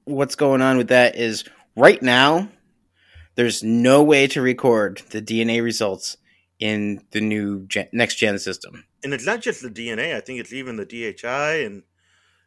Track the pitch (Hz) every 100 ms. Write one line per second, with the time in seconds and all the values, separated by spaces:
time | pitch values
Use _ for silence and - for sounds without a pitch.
0 | - 139 135 - 143 131 131 127 120 127
1 | 123 - 117 107 - _ _ 113 156 196
2 | 127 127 143 165 202 _ _ _ _ _
3 | _ - - - 120 - 110 117 127 143
4 | 151 139 139 143 127 123 131 110 98 98
5 | - 107 107 113 113 117 117 110 104 95
6 | - - _ _ _ - 107 107 104 101
7 | _ 107 107 107 101 98 95 101 - 120
8 | 113 - 107 101 98 90 - - _ _
9 | 139 131 147 226 240 - 127 107 117 113
10 | 160 113 123 123 110 131 127 110 95 117
11 | 110 - 120 135 151 160 110 98 _ _
12 | _ _ _ _